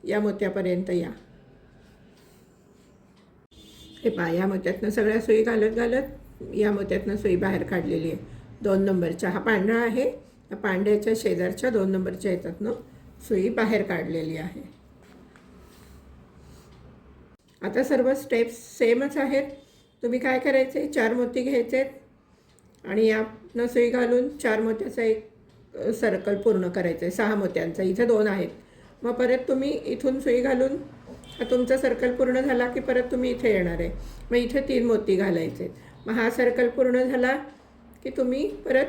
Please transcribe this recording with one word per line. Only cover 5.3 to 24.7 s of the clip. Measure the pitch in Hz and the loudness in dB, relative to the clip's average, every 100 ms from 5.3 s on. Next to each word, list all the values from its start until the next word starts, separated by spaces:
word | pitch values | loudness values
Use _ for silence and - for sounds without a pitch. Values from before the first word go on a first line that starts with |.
| 220 | 4
घालत | 220 226 214 220 | 4 2 2 2
घालत | 233 247 277 - - - - - | 0 0 -2 -10 -20 -18 -10 0
या | 208 | 2
मोत्यातनं | 202 196 185 196 208 | 2 0 -2 -2 -2
सुई | 202 180 | 2 2
बाहेर | - 98 | 2 0
काढलेली | - 185 165 165 165 | 0 -2 0 -2 -2
आहे. | 175 - - - - | -6 -10 -18 -20 -6
दोन | 208 196 | 0 2
नंबरच्या, | 196 190 170 170 190 | 2 2 0 -2 -4
हा | 185 | -2
पांढरा | 226 208 190 226 | 2 2 4 2
आहे, | 233 233 285 - - - - | 2 0 -2 -2 -18 -20 -16
या | 208 | -6
पांढऱ्याच्या | 208 185 202 208 208 220 | -2 0 2 2 2 0
शेजारच्या | 214 175 180 185 254 | 0 0 -2 0 0
दोन | 220 190 | 2 2
नंबरच्या | 190 185 185 202 | 0 -2 -4 -2
याच्यातनं | 175 175 170 214 - - - - - - | -2 -4 -6 -6 -6 -10 -20 -20 -20 -2
सुई | 202 196 | 0 0
बाहेर | 247 220 214 | 2 2 2
काढलेली | 190 175 160 165 160 160 | 0 -4 -4 -4 -4 -6
आहे. | 165 - 139 - - - - - - - - - - - - - - - - - - - - - - - - - - _ _ _ | -8 -12 -16 -20 -20 -20 -20 -20 -20 -20 -20 -20 -20 -20 -20 -20 -20 -20 -20 -20 -20 -20 -20 -20 -20 -20 -20 -20 -20 _ _ _
आता | 196 214 | -4 0
सर्व | 262 269 247 | 2 4 2
स्टेप्स | 277 - 233 233 - - - | 0 0 0 0 -4 -18 0
सेमच | 233 240 277 294 | 2 4 2 -2
आहेत. | 269 277 269 - - _ _ _ 240 | 0 0 -2 -10 -20 _ _ _ -2
तुम्ही | 247 | -2
काय | 254 262 | 0 0
करायचे, | 285 269 262 294 294 | 2 2 2 -2 -2
चार | - 226 | 0 0
मोती | 247 240 254 | 0 -2 -2
घ्यायचे | 254 269 233 262 269 - - _ _ _ _ _ _ _ - | 0 0 0 0 -2 -6 -20 _ _ _ _ _ _ _ -4
आणि | 208 220 | 2 4
यातनं | 214 220 - - 240 240 | 4 -2 -8 -12 -4 0
सुई | 247 240 | 2 4
घालून | 247 233 247 277 - | 4 2 2 2 -2
चार | 247 220 | 0 0
मोत्याचा | 220 | 0